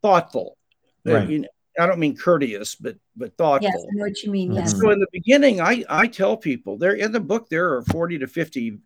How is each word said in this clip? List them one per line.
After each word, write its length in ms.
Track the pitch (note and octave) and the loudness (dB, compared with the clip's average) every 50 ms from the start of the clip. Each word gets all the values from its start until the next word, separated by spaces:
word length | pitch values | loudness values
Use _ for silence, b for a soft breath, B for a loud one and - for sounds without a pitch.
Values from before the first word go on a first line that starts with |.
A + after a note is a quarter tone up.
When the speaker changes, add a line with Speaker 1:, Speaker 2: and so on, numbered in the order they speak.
Speaker 1:
thoughtful. 560 | - G#3+ F#3+ E3+ E3 - - B2 F#2 - - _ _ _ _ _ _ _ _ _ _ | 4 6 4 4 4 0 -6 -8 -8 -8 -12 _ _ _ _ _ _ _ _ _ _
They're, 160 | - - - | 2 2 2
Speaker 2:
Right. 100 | - - | 2 0
Speaker 1:
you 100 | D3+ D3+ | -2 -4
know, 80 | C3+ - _ _ _ _ _ - | -4 -6 _ _ _ _ _ 0
I 80 | E3+ F3 | 2 2
don't 120 | F#3+ E3+ | 2 2
mean 160 | D#3+ D3 C#3 - | 0 0 0 0
courteous, 580 | - F3 F3 D#3+ C#3+ B2 G#2+ G2 G#2+ - - | 2 2 2 2 2 -2 -4 -6 -10 -10 -12
but, 220 | _ - A#2+ A2 _ _ _ _ | _ -10 -12 -12 _ _ _ _
but 200 | A2 B2+ A2+ _ _ | -12 -12 -12 _ _
thoughtful. 320 | F3 D#3 C#3 C#3 G#3 G3+ E3+ | 2 2 2 2 2 0 -2
Speaker 3:
Yes, 120 | - - - | -2 -6 -6
I 60 | G3+ | -6
know 80 | G#3 G#3 | -6 -4
what 180 | G#3 G3+ - - | -6 -6 -8 -8
you 80 | G#3 | -4
mean, 180 | G3+ G3 F#3 F3+ | -4 -2 -2 -2
Speaker 2:
Mm-hmm. 80 | F#3 F#3+ | -2 -2
Speaker 1:
And 80 | F3 E3+ | -2 -2
Speaker 3:
yes. 120 | G#3 G3 | 0 2
Speaker 1:
so 120 | F#3+ G#3+ | 4 4
in 80 | G#3 G3 | 4 4
the 80 | G3 F#3 | 0 -4
beginning, 500 | - F#3 E3 - C4 C#4+ C#4+ C#4 A3+ F#3 | -4 -8 2 4 4 6 6 4 4 4
I, 220 | E3 F3 A#3 A#3+ - - | 2 0 0 0 -2 -4
I 180 | - D#3+ G#3 A#3 | 0 0 0 0
tell 300 | A#3 - F#3+ G3 A3 A3 | 0 -2 0 0 0 -2
people, 400 | - E3 C3 A#2+ - G2 F#2+ G#2 | -2 -4 -4 -4 -6 -10 -8 -2
there, 160 | D#3 F#3 G3+ | 0 0 0
in 180 | G#3+ G3+ G#3+ | 0 -2 -4
the 80 | G#3+ A#3 | -4 -4
book, 280 | G3 C#3 G3 A#3 A3+ _ | -4 -2 -4 -4 -4 _
there 240 | D#3+ D#3+ F3 F3+ D3 | -4 -2 0 0 -2
are 80 | B2 A#2 | -2 -2
forty 340 | - - D#3+ E3+ F3 F3 D#3 | -2 -2 -2 -2 -4 -4 -6
to 80 | C3 C3+ | -8 -6
fifty 500 | - E3+ D#3+ D#3 - C3+ A#2 A2+ G#2 G#2 _ | -4 -6 -6 -4 -4 -6 -6 -6 -8 -10 _